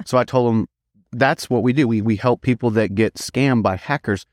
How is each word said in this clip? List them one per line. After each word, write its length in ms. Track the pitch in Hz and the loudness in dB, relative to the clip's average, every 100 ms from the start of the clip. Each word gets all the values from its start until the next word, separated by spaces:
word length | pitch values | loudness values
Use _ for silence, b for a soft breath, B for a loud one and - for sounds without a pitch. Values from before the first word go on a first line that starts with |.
so 140 | - 127 | -2 -2
I 80 | 113 | 0
told 240 | 131 120 | 0 2
them, 180 | 113 - _ _ _ _ | 0 -2 _ _ _ _
"That's 380 | 120 131 165 - | 0 0 0 -2
what 120 | 117 | 0
we 100 | 127 | 2
do. 160 | 131 123 | 2 2
We, 140 | 110 | 0
we 160 | 110 101 | 0 0
help 240 | 123 123 | 0 0
people 280 | - 120 123 | -2 -2 0
that 240 | 110 101 98 | 0 0 0
get 180 | 107 | 0
scammed 500 | - - 123 139 120 | -2 -6 0 2 2
by 140 | 98 90 | 0 -4
hackers 480 | - 135 - 98 - | -4 -4 -2 -4 -6